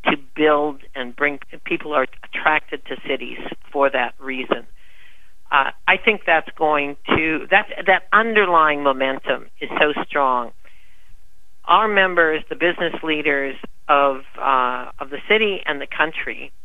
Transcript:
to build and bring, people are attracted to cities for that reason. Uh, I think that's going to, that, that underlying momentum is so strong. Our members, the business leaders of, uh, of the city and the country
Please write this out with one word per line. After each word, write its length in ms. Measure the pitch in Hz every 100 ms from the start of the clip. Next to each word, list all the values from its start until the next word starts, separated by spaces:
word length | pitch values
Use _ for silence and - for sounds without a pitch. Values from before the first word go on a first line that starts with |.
to 120 | - 151 - -
build 440 | 151 147 151 139 -
and 220 | 139 123 120
bring, 240 | 147 143 - 160
people 280 | - 170 151
are 140 | 143 131 -
attracted 640 | - - 160 156 - 143 -
to 100 | 135
cities 340 | - 131 123 120 - - -
for 180 | 143 139
that 240 | 127 120 -
reason. 440 | 135 131 131 123 117 - - - - - - - -
Uh, 220 | 143 135 - -
I 80 | 190
think 260 | - 208
that's 240 | - 160 - -
going 400 | 156 151 143 143 -
to, 400 | 151 160 156 -
that, 160 | 190 208 - 185
that 180 | 185 -
underlying 720 | 202 226 214 190 165 156 147
momentum 680 | 143 131 135 135 - 127 - -
is 80 | 147 -
so 120 | 151 143
strong. 480 | - 147 135 123 117 - - - - - - - - - - - -
Our 200 | 180 214
members, 560 | 202 190 175 160 156 -
the 80 | 139
business 380 | 170 170 170 -
leaders 540 | 160 151 151 139 139 117 - - -
of, 340 | 143 143 135 - -
uh, 520 | 131 131 123 123 127 -
of 120 | 135
the 80 | 143 -
city 320 | 214 214 185 151
and 140 | 143
the 60 | 135
country 640 | - 156 - 131 117 135 -